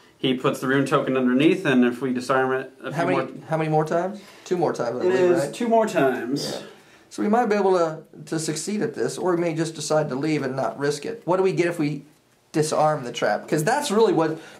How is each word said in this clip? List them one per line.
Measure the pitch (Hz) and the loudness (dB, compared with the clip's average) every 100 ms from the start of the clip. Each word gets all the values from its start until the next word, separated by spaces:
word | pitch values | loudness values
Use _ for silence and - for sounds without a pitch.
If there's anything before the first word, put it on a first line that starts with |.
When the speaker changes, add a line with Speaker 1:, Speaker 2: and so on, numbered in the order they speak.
| - _ | -20 _
Speaker 1:
he | 135 | -2
puts | 127 143 131 | 0 0 -2
the | 131 | 0
rune | 139 131 | 2 2
token | 147 131 131 | 0 2 2
underneath, | 123 127 160 190 | 2 4 4 4
and | 151 127 | 2 4
if | 123 120 | 4 2
we | 135 | -4
disarm | 123 127 135 131 | -2 0 0 2
it | 131 135 - | -2 -6 -12
a | 127 | -8
Speaker 2:
How | 147 180 | -2 0
Speaker 1:
few | 175 | 0
Speaker 2:
many, | - | -2
Speaker 1:
more | 147 - | -8 -6
Speaker 2:
how | 160 | -2
many | 156 | 0
more | 156 | 2
times? | 156 170 185 208 - - | 2 0 -2 -6 -16 -14
Two | - 180 | -4 0
more | 135 | 0
times, | - 120 123 | 0 -4 -2
I | |
Speaker 1:
It | 180 | 0
Speaker 2:
believe, | - 180 | 2 4
Speaker 1:
is | - | 2
Speaker 2:
right? | 143 | 0
Speaker 1:
two | - 233 | -2 0
more | 226 214 | 2 2
times. | 170 135 123 117 143 147 117 | 2 2 0 -2 -4 -4 -8
Speaker 2:
Yeah. | - - - - _ | -12 -20 -20 -20 _
So | - | -4
we | 208 | 0
might | 233 247 | 2 2
be | 208 | 2
able | 190 185 | 2 2
to, | 165 156 - - 151 | 0 -4 -14 -18 -8
to | 160 | -6
succeed | 156 156 - 208 | -4 -6 -4 -4
at | - | -4
this, | - - - | -2 -4 -2
or | 180 | -2
we | 170 | 0
may | 170 | 0
just | 156 160 | -2 -4
decide | 156 - 156 147 | -6 -2 0 0
to | |
leave | 131 156 147 | -2 -2 -2
and | 131 135 | -2 -4
not | 123 - | -4 -2
risk | 143 147 | -2 -2
it. | 113 - 156 | -6 -6 -2
What | 185 | 2
do | |
we | 190 | 2
get | 160 170 | 2 0
if | 165 | 0
we | 147 151 - _ _ _ _ | -2 -4 -10 _ _ _ _
disarm | 160 151 - 151 147 | -2 0 2 2 0
the | 120 | -4
trap? | 117 113 104 - | -2 0 0 0
'Cause | 156 | 0
that's | 156 285 294 | 2 0 2
really | 208 226 | 4 4
what | 156 160 156 - - | 4 0 -2 -12 -8